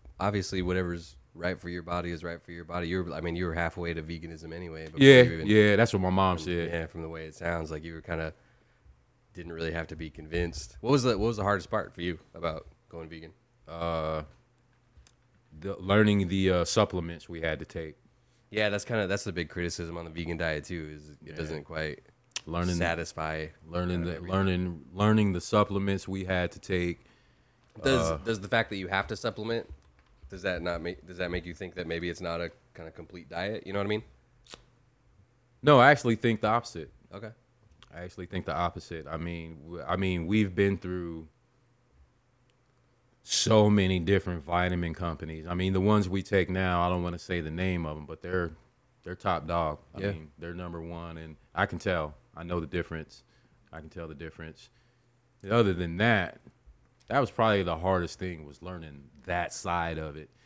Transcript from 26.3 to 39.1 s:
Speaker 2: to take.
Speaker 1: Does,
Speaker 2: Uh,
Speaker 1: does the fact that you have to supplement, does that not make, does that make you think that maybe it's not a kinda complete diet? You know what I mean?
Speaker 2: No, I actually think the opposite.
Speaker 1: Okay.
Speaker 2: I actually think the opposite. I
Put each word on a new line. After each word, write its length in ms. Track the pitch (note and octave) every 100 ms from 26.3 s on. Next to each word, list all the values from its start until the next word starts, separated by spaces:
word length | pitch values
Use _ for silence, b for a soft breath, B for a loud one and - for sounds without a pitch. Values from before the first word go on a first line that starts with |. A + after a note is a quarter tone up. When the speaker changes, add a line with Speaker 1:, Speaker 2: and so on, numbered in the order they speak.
| F#2 F2
Speaker 2:
to 60 | -
take. 420 | - F#2 F2 E2+ b b b b b b _ -
Speaker 1:
Does, 260 | - C3 E2
Speaker 2:
Uh, 60 | D#2+ D2+
Speaker 1:
does 140 | A2
the 80 | F#2+
fact 240 | A#2 A2
that 60 | G2+
you 100 | F2+
have 180 | F#2+ G2+
to 80 | G#2+
supplement, 540 | A#2 G#2+ A2 A#2 - - _ _ _ _ -
does 120 | F#2+
that 220 | F#2+ F2+
not 180 | F2 E2+
make, 240 | E2+ F#2 F2
does 120 | F2+
that 120 | F2+
make 160 | F2+ E2+
you 80 |
think 220 | D#2+ F#2 F2+
that 100 | E2
maybe 240 | E2 F2
it's 120 | E2
not 200 | F2 E2+
a 100 | E2+ - _
kinda 160 | - D#2+
complete 400 | - D#2+ F2+ C#2
diet? 380 | E2 G2 G#2+ -
You 60 |
know 60 | G2
what 60 | G2+
I 40 |
mean? 140 | G#2+ - _ _ _ - - _ _ _ _ _ _ _ _ _ _
Speaker 2:
No, 160 | C#3 C#3+
I 120 | B2+
actually 240 | D3 B2 A2+
think 260 | A#2+ A2
the 60 | G#2+
opposite. 420 | A#2 - F2 D2+ - _
Speaker 1:
Okay. 160 | G2 G#2+ - _ _ _ _ -
Speaker 2:
I 80 | D#2+
actually 240 | F2+ - F2+
think 180 | F#2 E2+
the 80 | D#2+
opposite. 520 | F2 E2+ - E2
I 100 | D2